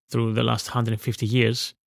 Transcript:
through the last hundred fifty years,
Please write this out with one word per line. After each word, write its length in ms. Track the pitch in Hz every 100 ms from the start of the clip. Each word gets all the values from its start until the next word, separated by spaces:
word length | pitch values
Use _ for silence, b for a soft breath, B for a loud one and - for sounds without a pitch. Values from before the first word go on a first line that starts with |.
| -
through 240 | 117 113
the 80 | 110
last 260 | 117 110 -
hundred 320 | 123 113 110
fifty 240 | - 117
years, 480 | 107 127 113 120 - -